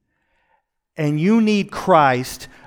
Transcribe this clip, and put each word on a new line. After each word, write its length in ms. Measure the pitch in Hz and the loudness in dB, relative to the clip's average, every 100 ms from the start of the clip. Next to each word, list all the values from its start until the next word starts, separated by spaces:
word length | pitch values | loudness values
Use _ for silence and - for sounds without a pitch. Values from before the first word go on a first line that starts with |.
| _ _ _ _ _ _ _ _ _ - | _ _ _ _ _ _ _ _ _ -6
And 200 | 151 151 | -4 -2
you 220 | 175 226 | 0 2
need 280 | 214 208 196 | 2 0 -4
Christ 800 | - - 170 139 127 131 - - - | -6 2 4 4 0 -4 -12 -18 -20